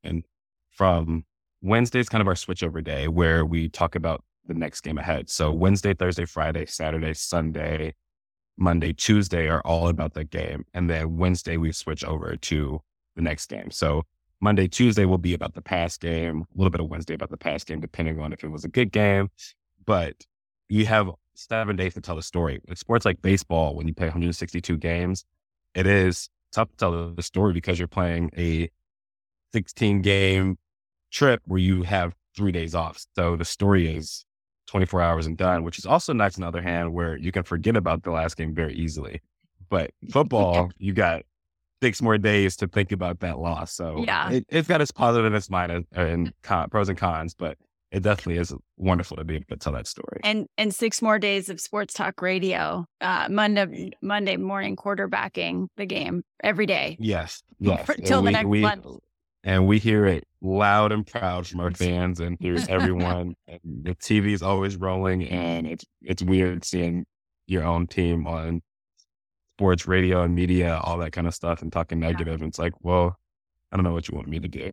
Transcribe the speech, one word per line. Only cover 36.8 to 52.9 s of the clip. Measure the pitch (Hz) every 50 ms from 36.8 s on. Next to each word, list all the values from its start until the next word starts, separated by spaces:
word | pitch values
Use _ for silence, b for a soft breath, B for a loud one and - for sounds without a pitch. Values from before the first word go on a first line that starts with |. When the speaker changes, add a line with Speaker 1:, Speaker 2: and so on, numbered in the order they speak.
| 87 82 80
Speaker 1:
where | 87 85 82 80
you | 62 73 90
can | 90 95 87
forget | - 87 82 76 107 117
about | 107 87 82 80 80 -
the | 87
last | 85 80 80 80 -
game | - 80 80 78
very | 80 82 76 73
easily. | 78 82 80 78 78 67 - - 80 _ _ _ _ _ _ _ _ - _
But | 101 87 80 - _ _
Speaker 2:
<laughs> | - -
Speaker 1:
football, | - 135 151 - 127 110 101 90 85 87 90 90 -
you | _ - 101
got | 95 98 101 85 82 82 - _ _ _ _ _ _ _ _ _ _ _
six | 131 120 104 -
more | 117 113 110
days | 104 98 107 104 101 98 92 90
to | - 104
think | 92 - 104 98 -
about | 104 90 92 87 87 87
that | - 87 73 64
loss. | 82 85 80 78 85 - -
So | - 87 80 78 78 233
Speaker 2:
Yeah. | 233 98 82 - -
Speaker 1:
it, | 127 131 - _
it's | 143 165 156
got | - 175 156
its | 147 -
positive | - - - 120 117 117 110
and | 110 107
its | 104 95 -
minus, | 95 90 90 87 85 87 87 _ -
and | 87 87 80 85 87 85 - - _
con-, | - - 101 87 78 -
pros | - 107 101 95
and | 92
cons, | - 101 90 82 78 80 85 -
but | - 87 80 73 _ _ _ _ _ _ _
it | - 98 90
definitely | 104 104 92 - 90 85 87
is | 85 - 71 65 _ _ _
wonderful | - 92 95 90 85 82 - -
to | 80 78
be | 82 78
able | 76 73 _
to | -
tell | 71 - 78
that | 71 62 -
story. | - - - - - - -
Speaker 2:
And, | - 208 214 214 190 - _
and | - 214 208 190
six | - 233 226 - -
more | 233 220 214 214
days | 208 202 202 196 185
of | 196 185 165
sports | - - - 208 202 - -
talk | - 202 196 - -
radio, | 180 185 185 190 185 185 175 170 160 156 170 175 170 _